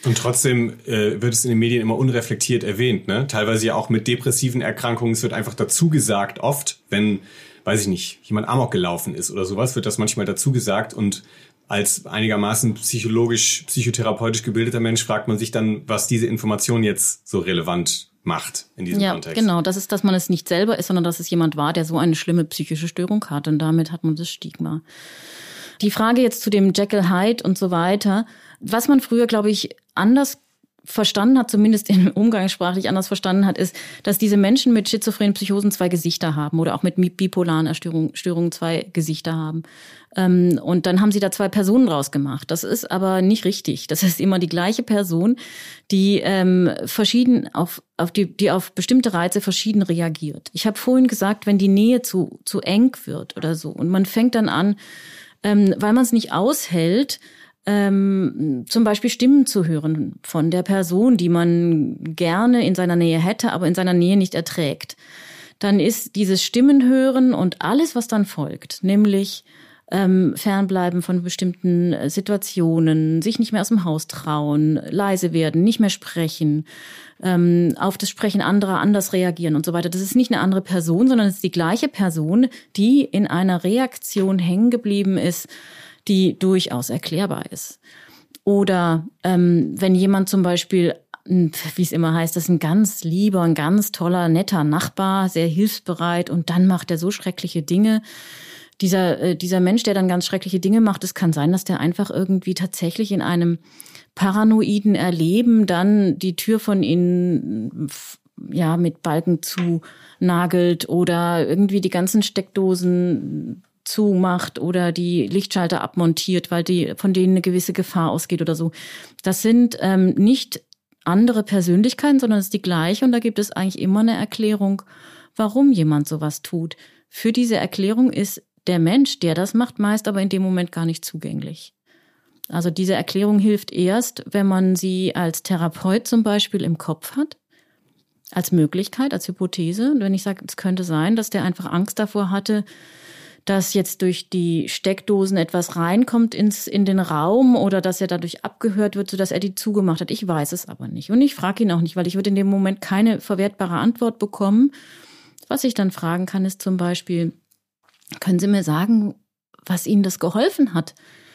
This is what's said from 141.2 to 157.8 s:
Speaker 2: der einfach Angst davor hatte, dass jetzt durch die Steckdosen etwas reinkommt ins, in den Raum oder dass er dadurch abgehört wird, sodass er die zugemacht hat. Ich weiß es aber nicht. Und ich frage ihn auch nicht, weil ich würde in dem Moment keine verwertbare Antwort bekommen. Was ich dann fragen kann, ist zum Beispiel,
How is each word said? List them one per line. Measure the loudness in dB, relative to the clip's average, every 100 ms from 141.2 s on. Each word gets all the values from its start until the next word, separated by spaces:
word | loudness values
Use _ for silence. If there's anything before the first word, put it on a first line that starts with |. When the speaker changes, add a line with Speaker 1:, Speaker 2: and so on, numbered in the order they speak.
| 0
Speaker 2:
der | -2
einfach | -2 -4 -4
Angst | -2 -2 -2
davor | -4 -2 -2
hatte, | -2 0 -2 -4 -14 -20 -20 -20 -20 -20 -12
dass | -2 0 0
jetzt | -2 -2 -2
durch | -2 -2 -4
die | -2 0 -2 -4
Steckdosen | -4 -4 -4 0 0 2 0
etwas | 0 -2 -4 -2
reinkommt | 0 2 2 2 0
ins, | 2 0 0 -4
in | 0 2
den | 2
Raum | 0 0 2 4 6 4
oder | 2 0
dass | -2 -2
er | -4
dadurch | -4 -6 -10
abgehört | -12 -6 -2 0 0 -2
wird, | -6
sodass | -4 -2
er | -2
die | -4
zugemacht | -4 -2 0 0 0
hat. | -4
Ich | -6 -4
weiß | -2 -4
es | -6 -12
aber | -14 -12
nicht. | -10 -2
Und | 2
ich | 2
frage | 2 -4 0
ihn | 0
auch | 2
nicht, | 0 -2
weil | -2
ich |
würde | -2 0
in | 2
dem | 2
Moment | 2 0 -2
keine | -2 2 4 2
verwertbare | -2 -2 -2 -2 -4 0
Antwort | 0 0 -2 -2
bekommen. | -6 -2 2 4 4 0 -16 -20 -20 -20 _ -20 -8
Was | -2
ich | -2
dann | 0 -2
fragen | -2 -4 -4
kann, | -4 -4 -4
ist | -4
zum | -4 -2
Beispiel, | -2 -4 -4 -4 -4 -6 _ _ _ _